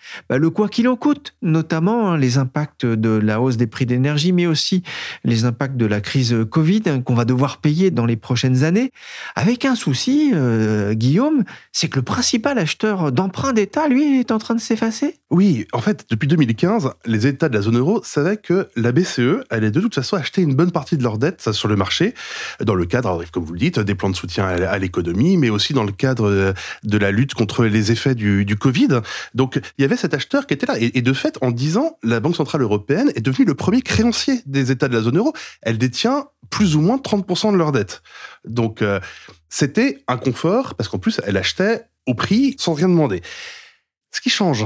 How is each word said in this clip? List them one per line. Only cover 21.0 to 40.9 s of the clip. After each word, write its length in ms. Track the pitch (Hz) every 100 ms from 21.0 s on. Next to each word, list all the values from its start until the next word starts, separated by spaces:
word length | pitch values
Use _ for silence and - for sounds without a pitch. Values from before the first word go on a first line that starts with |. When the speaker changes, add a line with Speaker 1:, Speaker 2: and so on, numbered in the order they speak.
Speaker 2:
leur 160 | 120 107
dette, 220 | 147 -
ça, 120 | -
sur 140 | 104 104
le 80 |
marché, 400 | 104 92 - 190 - - - - -
dans 160 | 107 92
le 100 | 87
cadre, 380 | 123 113 87 85
comme 100 | 92
vous 120 | 80
le 40 | 87
dites, 220 | 151 117
des 160 | 101 95
plans 140 | 98
de 40 |
soutien 320 | 92 90 - 95
à, 220 | 90 92
à 100 | 101
l'économie, 580 | 92 87 85 90 151 190
mais 140 | 123
aussi 220 | 104 -
dans 100 | 135
le 80 | 104
cadre, 400 | 98 131 120 104
euh, 220 | 98 98 95 - -
de 120 | - 104
la 140 | 98
lutte 240 | 101 135
contre 300 | - 113 -
les 260 | 113 107 104
effets 240 | 113 135
du, 300 | 123 104 98
du 100 | 101
covid. 460 | 107 135 127 269 127 101 - -
Donc, 260 | - 131 135 - -
il 40 |
y 20 |
avait 120 | 135 247
cet 180 | 151
acheteur 320 | 135 - 277 269
qui 80 |
était 120 | - 247
là. 120 | 262
Et, 180 | 120 127
et 60 |
de 100 | 123
fait, 260 | 135 302 -
en 80 | 123
dix 260 | 120 143 190
ans, 220 | 320 320
la 160 | 113 117
Banque 160 | 131 170
Centrale 260 | 147 156
Européenne 480 | 113 104 101 156 190 135
est 40 |
devenue 260 | 113 131 220
le 80 |
premier 280 | 139 - 240
créancier 600 | - - 233 - - 254 143
des 240 | 139 127
États 160 | 131 139
de 80 |
la 80 | 117
zone 160 | 113 156
euro. 140 | 262 - - -
Elle 160 | 113 113
détient 520 | 127 - 226 277 285 _ -
plus 260 | - 202 151
ou 40 |
moins 180 | 165 262
trente 280 | - 202 185
pour 100 | 175
cent 160 | 214
de 60 | 196
leur 140 | 156
dette. 300 | 135 98 - - - - -
Donc, 380 | 92 117 113 113
euh, 180 | 107 98 - - - - _
c'était 540 | - 143 208 262 269 -
un 80 | 127
confort, 580 | 135 123 160 180 269
parce 140 | -
qu'en 100 | 113